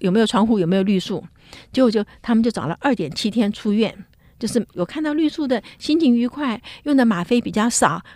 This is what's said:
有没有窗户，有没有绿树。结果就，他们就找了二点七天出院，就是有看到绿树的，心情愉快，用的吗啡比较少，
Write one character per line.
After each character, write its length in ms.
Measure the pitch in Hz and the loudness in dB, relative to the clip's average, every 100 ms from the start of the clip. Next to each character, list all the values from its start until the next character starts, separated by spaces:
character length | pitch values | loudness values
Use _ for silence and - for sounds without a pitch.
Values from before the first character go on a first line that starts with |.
有 100 | 190 | 0
没 80 | 202 | 2
有 80 | 220 | 2
窗 180 | - | 2
户， 140 | 220 220 | 2 2
有 80 | 165 | 2
没 80 | |
有 80 | 190 | 2
绿 160 | 190 190 | 2 0
树。 260 | - 190 - _ - - - | -2 -8 -10 _ -20 -20 -6
结 100 | - | 2
果 60 | 254 | 2
就， 160 | 214 208 - | 2 -2 -8
他 140 | - | 0
们 80 | 226 | 2
就 80 | 233 | 2
找 160 | 208 135 | -2 -6
了 100 | - | -2
二 120 | 285 | -2
点 160 | 233 160 | 0 -2
七 180 | - 214 | -4 -4
天 220 | 208 208 | 0 -2
出 200 | 214 220 | -2 -2
院， 220 | 208 214 - - _ _ - | 0 0 -4 -20 _ _ -10
就 80 | 226 | -4
是 180 | 226 190 | -2 -2
有 120 | - | -4
看 160 | 175 302 | -6 -4
到 140 | 311 | -4
绿 140 | 294 311 | 0 -2
树 180 | - 285 | -2 -2
的， 160 | 247 - - | -4 -6 -10
心 220 | - 311 | -2 2
情 160 | 311 240 | 4 2
愉 100 | 240 | 0
快， 340 | 285 285 214 - - | -4 -6 -6 -10 -10
用 140 | 294 277 | 0 2
的 100 | 233 | 2
吗 160 | 185 | 2
啡 180 | - 240 | 0 0
比 120 | 233 | 0
较 180 | 190 220 | 0 0
少， 320 | - 185 165 - | 2 0 0 -8